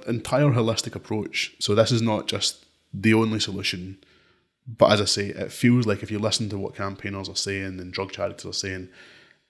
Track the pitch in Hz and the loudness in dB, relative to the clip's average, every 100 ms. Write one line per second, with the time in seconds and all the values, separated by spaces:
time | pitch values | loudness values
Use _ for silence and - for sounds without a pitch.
0 | - 117 - 131 147 120 113 110 117 104 | -4 -4 0 2 4 4 2 0 -4 -10
1 | - 107 - - - - - - - 120 | -6 -6 -4 -4 -6 -4 2 4 4 4
2 | 113 107 - 101 - - _ _ _ 98 | 2 0 -2 -2 -4 -4 _ _ _ 0
3 | 107 110 110 107 107 92 95 90 92 98 | 6 6 4 0 -2 -4 -4 -6 -8 -14
4 | _ _ _ _ _ _ 123 113 - 104 | _ _ _ _ _ _ -16 2 6 6
5 | 98 - 101 - - - 123 123 110 101 | 4 0 -2 -6 -8 2 4 6 4 0
6 | - 104 107 - 107 101 98 - 98 98 | -2 -4 -2 -2 -4 -4 -8 -6 -8 -8
7 | 98 98 95 95 101 98 95 92 90 92 | -8 -8 -8 -6 -4 -4 -6 -8 -8 -8
8 | 98 - 98 98 95 - 98 92 90 - | -8 -6 -6 -6 -10 -8 -6 -8 -10 -18
9 | - - _ _ _ | -20 -20 _ _ _